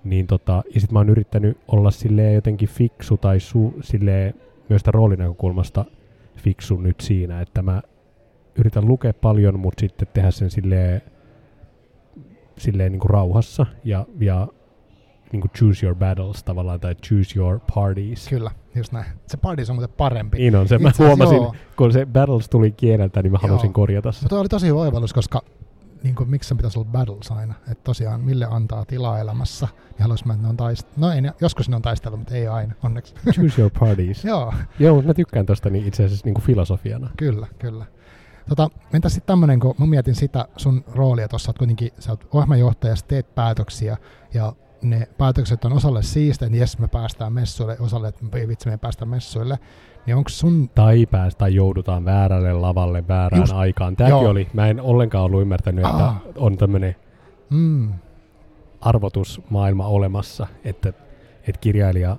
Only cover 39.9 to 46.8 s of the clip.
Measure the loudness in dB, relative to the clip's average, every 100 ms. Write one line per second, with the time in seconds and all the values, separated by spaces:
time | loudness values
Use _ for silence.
39.9 | 2 2 0 -2 -4 -8 -4 -2 -2 -2
40.9 | 0 0 0 -2 -6 -6 -2 -2 0 -4
41.9 | -8 -8 -8 -2 0 2 4 2 0 -2
42.9 | -4 -4 -6 -4 -4 -2 -2 -6 -6 -8
43.9 | -8 -12 -20 _ -6 -6 -8 _ _ -2
44.9 | -2 -4 -2 0 0 0 -2 0 0 2
45.9 | 0 -2 0 0 0 -2 0 0 -2